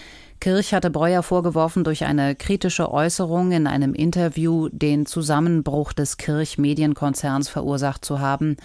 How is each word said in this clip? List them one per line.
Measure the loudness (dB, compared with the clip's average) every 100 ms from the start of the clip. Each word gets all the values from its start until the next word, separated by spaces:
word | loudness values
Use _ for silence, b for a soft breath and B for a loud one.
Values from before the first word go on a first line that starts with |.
| B B B -6
Kirch | 0 0 2
hatte | 0 0
Breuer | 2 2 2
vorgeworfen, | 2 0 2 2 2 2
durch | 0 0
eine | 0 2 0
kritische | -2 -2 0 0 -2 0
Äußerung | 0 0 0 -2 0 2
in | 2 2
einem | 2 0
Interview | 0 0 2 0 0 0 0 -2
den | -2 0 2 0
Zusammenbruch | -2 0 2 2 2 0 -2 -2
des | -2 -4 -4
Kirch-Medienkonzerns | -2 -2 -2 0 0 2 0 0 -2 -2 -2 -2 -4
verursacht | -4 -4 -2 -2 -4
zu | -6 -4
haben | -2 0 -2 -2